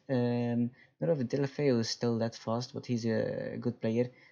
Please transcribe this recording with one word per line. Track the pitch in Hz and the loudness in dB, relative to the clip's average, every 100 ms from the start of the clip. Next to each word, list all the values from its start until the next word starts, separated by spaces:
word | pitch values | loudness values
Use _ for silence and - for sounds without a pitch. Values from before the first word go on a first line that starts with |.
| - | -2
Um, | 127 120 120 120 120 120 - - - | 0 2 2 0 0 0 -4 -18 -4
not | 156 | 0
of | 156 | 0
Deulofeu | 120 143 139 - 143 117 | 0 0 0 2 2 4
is | 110 | 2
still | - 120 113 | 0 0 0
that | 113 | -2
fast, | - - 117 123 | -4 -4 -4 -4
but | 113 - | -8 -4
he's | 120 | -2
a | 113 110 110 - - 113 | 0 0 0 -2 -6 -4
good | 120 117 | -4 -2
player. | 113 113 123 - - | 0 0 0 -4 -20